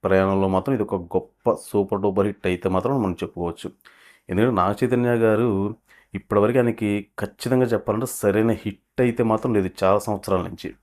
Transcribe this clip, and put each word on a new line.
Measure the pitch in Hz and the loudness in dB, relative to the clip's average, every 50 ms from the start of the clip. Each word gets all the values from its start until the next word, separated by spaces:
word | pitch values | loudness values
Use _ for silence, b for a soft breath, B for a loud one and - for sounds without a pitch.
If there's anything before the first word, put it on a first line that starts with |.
| - | 0
ప్రయాణంలో | 98 95 95 95 95 98 98 95 95 | 2 2 4 4 2 2 0 0 2
మాత్రం | 95 95 - - 139 | 0 0 0 0 -2
ఇది | 120 107 | -2 -2
ఒక | 101 - 95 87 87 | -2 -4 -6 -6 -2
గొప్ప | - 92 - - _ _ _ 120 110 - | -4 -4 -4 -4 _ _ _ -2 -2 -2
సూపర్ | - - - 107 101 98 - 101 | -4 -4 -2 -2 0 0 -2 -2
డూపర్ | 95 104 95 98 98 104 | 0 0 0 2 0 0
హిట్ | 101 _ - | -2 _ -2
అయితే | 95 92 87 - 95 | -2 -2 0 -2 0
మాత్రం | 95 92 90 120 139 139 110 | 0 0 0 0 0 0 0
మనం | 95 90 - | -2 -2 -4
చెప్పుకోవచ్చు. | 104 - - - 87 85 85 - - - - _ _ b b b b b b b b _ | -6 -10 -6 -6 -6 -6 -6 -8 -12 -16 -16 _ _ b b b b b b b b _
ఎందుకంటే | 95 92 110 127 123 | 0 2 2 2 4
నాగ | 98 87 95 101 | 2 2 2 0
చైతన్య | - - 123 127 120 120 123 120 | 0 0 0 0 0 2 2 2
గారు | 117 113 110 107 107 117 120 107 95 98 104 104 _ _ b b b b b b | 2 4 2 2 2 2 0 0 0 -2 -4 -6 _ _ b b b b b b
ఇప్పటివరకు | 98 - _ - 101 101 107 120 135 | -12 -8 _ 2 2 2 4 4 2
ఆయనకి | 120 117 110 - 113 107 101 104 101 _ _ - | 2 2 0 -2 -2 -2 -2 -2 -4 _ _ -10
ఖచ్చితంగా | - 98 - _ - - 127 127 127 | -10 -10 -8 _ -4 0 2 2 2
చెప్పాలంటే | 117 113 104 - - 107 110 120 123 | 2 0 -2 0 -2 -2 -2 -2 -6
సరైన | - - - 104 95 104 110 113 113 | -6 -2 0 2 2 4 2 2 0
హిట్ | 101 - 107 101 _ _ _ _ - | 0 -4 -10 -10 _ _ _ _ 0
అయితే | 127 127 117 - 123 | 0 0 2 0 0
మాత్రం | 113 110 107 - 127 117 | 0 0 0 0 0 0
లేదు | 104 95 92 - | 0 0 -2 -4
చాలా | - - 95 98 104 | -2 2 2 2 2
సంవత్సరాల | - - 107 95 - - 98 92 90 | 0 -2 -6 -6 -4 -2 -2 -2 -2
నుంచి. | 90 85 82 - - - _ | -4 -10 -12 -14 -14 -14 _